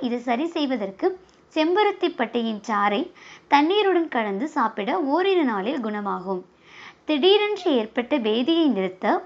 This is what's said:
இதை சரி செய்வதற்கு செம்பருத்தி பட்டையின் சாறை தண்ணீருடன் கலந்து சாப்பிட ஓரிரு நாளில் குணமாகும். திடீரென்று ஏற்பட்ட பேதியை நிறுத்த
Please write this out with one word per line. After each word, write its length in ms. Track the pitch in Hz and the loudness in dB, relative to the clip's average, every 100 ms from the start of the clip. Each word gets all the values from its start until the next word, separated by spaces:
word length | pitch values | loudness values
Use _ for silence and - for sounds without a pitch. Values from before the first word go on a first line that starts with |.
இதை 180 | 247 240 | -4 -4
சரி 280 | 254 233 339 | -2 -2 -2
செய்வதற்கு 720 | 339 277 254 190 - 370 370 - _ _ | -2 -2 -2 -6 -2 -2 -2 -16 _ _
செம்பருத்தி 540 | 320 311 392 415 392 349 - | -2 2 2 2 0 -4 -2
பட்டையின் 460 | 226 240 226 208 233 | -4 -2 -2 -4 -2
சாறை 440 | 208 202 208 359 - - - - | 0 2 0 -4 -10 -20 -14 2
தண்ணீருடன் 600 | 277 311 415 403 349 311 | 2 4 2 4 2 0
கலந்து 400 | 247 214 196 302 | -2 -2 -4 -4
சாப்பிட 540 | 294 220 214 202 359 | -2 -2 -2 -4 -2
ஓரிரு 420 | 269 320 392 370 | 0 0 2 2
நாளில் 420 | 269 202 208 302 214 | 2 0 -2 -4 -4
குணமாகும். 560 | 208 202 185 185 185 - _ - - - - - | -4 -4 -6 -4 -6 -8 _ -20 -20 -20 -12 -4
திடீரென்று 640 | 302 370 415 415 392 359 | 2 4 4 2 -2 0
ஏற்பட்ட 460 | 254 214 - 240 294 | 0 0 -4 -2 0
பேதியை 500 | 214 226 254 330 311 | 0 0 2 2 2
நிறுத்த 520 | 196 185 - 214 370 | 2 -2 -2 -2 0